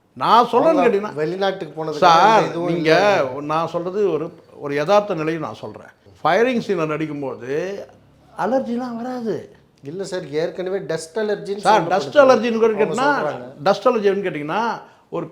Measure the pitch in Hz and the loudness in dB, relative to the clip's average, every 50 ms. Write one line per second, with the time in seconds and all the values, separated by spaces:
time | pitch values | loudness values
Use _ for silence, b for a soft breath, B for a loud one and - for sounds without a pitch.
0 | _ _ - 127 131 160 - 233 247 - - 233 285 320 320 294 240 233 202 196 | _ _ -10 -4 0 4 6 6 4 4 4 2 4 4 4 4 4 2 2 0
1 | 208 208 - 143 156 160 175 190 196 196 190 190 185 151 143 156 160 156 151 151 | -2 -4 -4 -4 -4 -2 -2 -2 -2 -2 -2 -4 -8 -12 -10 -8 -8 -6 -2 4
2 | 175 175 165 165 180 214 226 214 170 165 - 170 170 175 170 175 156 156 160 175 | 6 6 8 8 8 6 6 6 4 2 -2 -4 -2 -2 -2 0 2 4 4 4
3 | 196 208 202 180 143 131 127 139 147 147 151 160 165 156 160 175 170 185 185 208 | 4 4 4 2 2 -2 -4 -8 -6 -4 -4 -4 -4 -4 -4 -6 -6 -6 -4 -2
4 | 208 190 160 147 151 170 - - - _ - - 143 143 143 143 151 160 202 208 | 0 0 0 -2 -4 -6 -12 -16 -20 _ -20 -12 -8 -6 -4 -2 0 4 4 4
5 | 208 208 190 160 156 156 165 165 156 113 113 - - 110 104 98 - - - _ | 4 2 -4 -4 -2 -4 -4 -4 -6 -8 -10 -10 -12 -14 -14 -14 -18 -20 -20 _
6 | _ 101 - _ - 151 170 202 233 254 254 233 175 - 202 175 160 156 151 151 | _ -20 -12 _ 0 2 2 4 2 2 0 -2 -2 -2 -2 -2 -2 -2 -2 -4
7 | 156 156 147 143 143 131 117 107 117 127 139 156 175 190 202 196 - - - _ | -4 -6 -6 -8 -8 -8 -10 -10 -8 -6 -4 -4 -4 -6 -8 -10 -12 -16 -20 _
8 | _ _ _ _ _ _ - - 165 196 247 269 233 214 240 240 254 247 233 226 | _ _ _ _ _ _ -8 -4 -2 0 0 0 -2 -2 -6 -6 -6 -6 -8 -8
9 | 233 254 254 247 233 220 180 127 104 - - _ _ _ _ _ - 139 151 190 | -8 -8 -8 -8 -6 -4 -6 -6 -6 -12 -20 _ _ _ _ _ -16 -12 -10 -10
10 | 196 170 180 185 170 147 143 151 165 175 165 190 180 185 190 196 170 147 160 160 | -8 -6 -6 -8 -8 -4 -4 -4 -2 -4 -4 -6 -6 -4 -4 -6 -4 -4 -6 -6
11 | 160 - - 226 220 214 208 180 165 175 202 208 - 185 214 214 170 170 175 190 | -6 -6 -6 -4 -2 -2 -4 -4 -4 -8 -8 -2 2 4 4 4 4 2 -2 -2
12 | 208 - - 294 277 262 254 220 214 240 226 226 220 233 220 196 214 165 156 226 | -2 0 4 6 6 8 6 4 4 0 0 2 2 2 2 2 0 0 0 0
13 | 262 285 285 262 156 147 135 123 - - - - 143 180 208 202 - 254 247 226 | 0 0 0 0 -2 -4 -6 -8 -10 -14 -12 -4 0 0 0 2 2 0 2 2
14 | 202 202 190 196 190 185 160 151 147 147 165 202 226 233 202 - - B B B | 2 2 0 0 -2 -4 -4 -6 -6 -4 -4 -4 -2 -4 -4 -8 -10 B B B
15 | B B - 170 170 165 | B B -8 -8 -8 -4